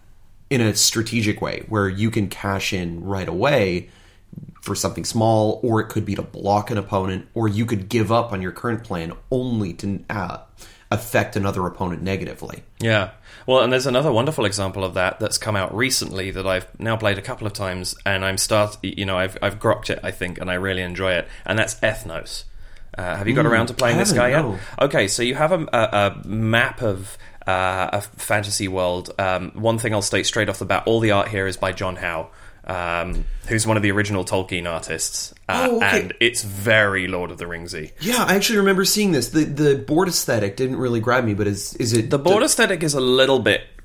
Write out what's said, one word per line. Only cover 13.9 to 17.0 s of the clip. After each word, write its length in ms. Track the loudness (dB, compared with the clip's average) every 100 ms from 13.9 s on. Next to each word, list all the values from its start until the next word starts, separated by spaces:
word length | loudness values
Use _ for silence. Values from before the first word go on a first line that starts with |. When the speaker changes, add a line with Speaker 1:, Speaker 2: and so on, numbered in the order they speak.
| 2 4
Speaker 2:
wonderful 340 | 4 2 0 0
example 380 | 0 -2 -2
of 100 | -2 0
that 240 | 0 0
that's 180 | -2 -2
come 180 | -2 -2
out 180 | 0
recently 580 | 0 0 0 -2 -4 -6
that 140 | -4 -2
I've 220 | -2 -4 -6
now 180 | -2
played 200 | 0